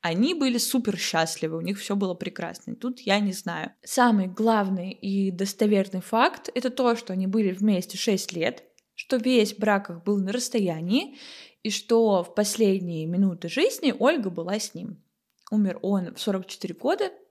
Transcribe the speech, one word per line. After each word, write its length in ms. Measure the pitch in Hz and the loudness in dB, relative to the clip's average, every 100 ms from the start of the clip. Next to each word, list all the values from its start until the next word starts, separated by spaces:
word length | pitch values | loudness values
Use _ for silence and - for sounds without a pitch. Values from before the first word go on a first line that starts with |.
"Они 340 | 175 165 262 349 | -2 2 2 2
были 240 | 269 240 | 2 2
супер 380 | - 262 233 196 | 0 0 0 -2
счастливы, 600 | - 165 165 - 160 165 | -2 0 0 -2 -4 -4
у 40 | |
них 180 | 170 196 | -4 -6
всё 160 | - 202 | -2 0
было 180 | 190 | 0
прекрасно". 600 | 175 - - 170 - - - | -2 -8 -8 -10 -10 -12 -8
Тут 240 | 247 247 | -8 -6
я 200 | - 202 | 0 2
не 140 | 202 | 2
знаю. 380 | 185 - 170 160 _ | -4 -6 -6 -8 _
Самый 440 | - - 247 214 185 | -4 4 6 4 2
главный 640 | 180 220 220 196 190 185 | 0 2 2 2 -2 -4
и 400 | - 196 196 196 | -8 -2 0 0
достоверный 720 | 175 196 - 214 202 190 185 | -2 -4 0 2 4 2 -4
факт — 480 | - 226 285 - - | -2 2 2 0 -8
это 160 | - 247 | -4 -4
то, 260 | 254 247 233 | 0 0 0
что 180 | - | -2
они 120 | 185 190 | -4 0
были 260 | 214 202 | 2 0
вместе 460 | 185 208 190 180 185 | 2 2 2 -2 -4
шесть 340 | - 190 - | 0 0 -2
лет, 320 | 170 160 - _ _ _ | -2 -2 -4 _ _ _
что 240 | - - 254 | -18 -2 0
весь 380 | 247 247 208 - | 4 4 4 2
брак 340 | 208 202 202 | 0 0 -2
их 140 | 170 | -8
был 160 | 185 202 | -2 0
на 120 | 190 | 0
расстоянии, 840 | 240 247 240 190 160 170 240 381 - - - - _ | -2 -2 0 0 -2 0 0 0 -12 -20 -20 -20 _
и 80 | 214 | -6
что 520 | 196 - 226 226 196 | -6 2 4 6 4
в 120 | 175 - | 0 -2
последние 720 | 208 214 214 190 175 165 156 | -2 4 4 4 0 -4 -2
минуты 420 | 175 196 175 170 | 2 2 2 -6
жизни 460 | 254 415 539 294 - | 0 0 2 -2 4
Ольга 320 | 247 320 196 | 2 2 -2
была 300 | 170 170 208 | -6 -4 -4
с 160 | - - | -6 -10
ним. 260 | - 165 _ _ _ _ - | -14 -14 _ _ _ _ -4
Умер 300 | 214 196 175 | 0 0 0
он 320 | 190 196 180 | 0 0 -2
в 80 | - | -6
сорок 240 | - 190 185 | -4 -4 -4
четыре 300 | - 185 165 | -10 -10 -4
года 360 | 262 359 392 - _ | -2 0 -2 -6 _